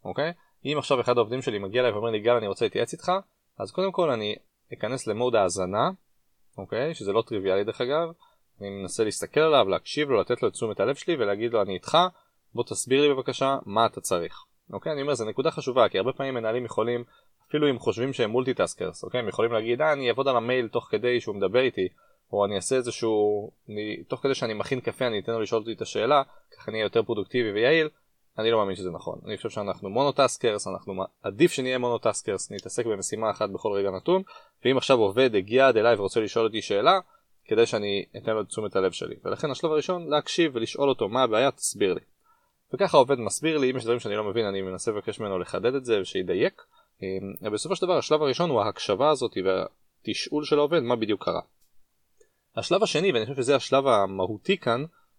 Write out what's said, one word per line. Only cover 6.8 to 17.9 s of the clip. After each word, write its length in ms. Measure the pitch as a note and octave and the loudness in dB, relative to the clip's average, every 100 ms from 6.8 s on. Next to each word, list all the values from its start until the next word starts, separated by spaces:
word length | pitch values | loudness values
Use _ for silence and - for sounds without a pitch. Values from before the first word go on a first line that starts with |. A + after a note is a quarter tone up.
| D3 | -4
שזה 180 | E3 G2+ | -6 -2
לא 100 | G#2 - | -2 0
טריוויאלי 380 | G#2+ F#2+ F#2+ | -2 0 0
דרך 160 | G#2 - | 0 -4
אגב, 280 | B2 D3+ E3 E3 _ _ _ - | -2 -2 -4 -8 _ _ _ -14
אני 100 | G2+ | -10
מנסה 340 | G2 F#2 - | -8 -6 -2
להסתכל 360 | G#2+ - - C#3+ | -2 -2 -2 2
עליו, 280 | D#3+ C#3+ G2 | 4 6 4
להקשיב 420 | F2 - C#3+ D3 | 0 -2 -4 0
לו, 100 | A2+ | 2
לתת 220 | F2+ A#2+ | 2 0
לו 60 | A2 | -2
את 40 | |
תשומת 280 | - A2+ G2+ | -2 -4 0
הלב 140 | F#3+ | 0
שלי 200 | C#3+ - | 0 -2
ולהגיד 380 | D#3 G2+ G2+ A#2 | -2 0 -2 0
לו, 100 | A2+ | 0
"אני 120 | G2 | 0
איתך, 240 | F#2 - D#3+ F3+ - _ _ _ | -4 2 4 4 0 _ _ _
בוא 100 | A2+ | -6
תסביר 380 | A#2+ G#2+ - C3+ | -4 -4 2 4
לי 120 | D3 | 4
בבקשה 440 | C3 B2+ B2 C3+ C3+ - | 2 -2 -2 0 -2 -2
מה 200 | G2+ A2+ | 2 2
אתה 140 | - | 0
צריך." 440 | - F2+ E2+ - - _ - | -2 -2 -2 -10 -20 _ -14
אוקיי? 200 | G2 E3 | -8 -6
אני 100 | D3 | -4
אומר, 120 | C#3+ | -2
זו 100 | B2+ | -2
נקודה 260 | G#2+ G2+ D#3+ | -4 -2 -2
חשובה, 380 | D#3 C3+ B2 G#2+ | -2 0 4 4
כי 100 | F#2+ | 4
הרבה 140 | A2 | -2
פעמים 220 | - C3+ | -2 -4
מנהלים 300 | B2 A2+ A#2+ | -4 -2 -2
יכולים, 400 | A#2 - A2+ A#2+ A#2+ _ _ _ _ | -4 -2 0 -2 -6 _ _ _ _
אפילו 220 | D3 D3 | 0 2
אם 80 | A#2+ | 0
חושבים 340 | - | -2